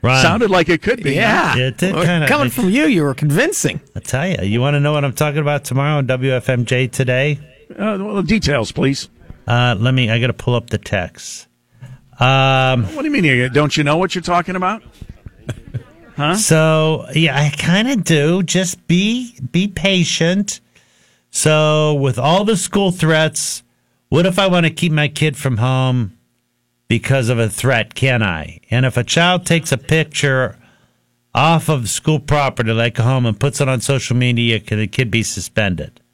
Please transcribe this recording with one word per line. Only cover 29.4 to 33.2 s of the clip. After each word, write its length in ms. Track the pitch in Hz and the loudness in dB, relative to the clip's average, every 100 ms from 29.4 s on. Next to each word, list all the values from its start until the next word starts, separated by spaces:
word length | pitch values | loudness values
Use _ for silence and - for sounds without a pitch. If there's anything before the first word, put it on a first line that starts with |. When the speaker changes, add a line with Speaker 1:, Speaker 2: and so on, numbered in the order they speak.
| 180 | 0
Speaker 1:
takes 240 | 165 156 | -2 0
a 80 | 131 | -6
picture 760 | - 160 156 - 143 131 123 - _ _ _ _ _ _ _ | 0 0 0 -2 0 0 -2 -6 _ _ _ _ _ _ _
off 340 | 117 147 165 - | 0 4 2 2
of 200 | 147 110 | -2 -2
school 300 | - - 156 | -4 0 -2
property, 540 | - 147 135 - 113 | 0 0 0 -2 -2
like 260 | 113 117 - | 0 -2 0
a 40 | |
home, 200 | 120 131 | 0 2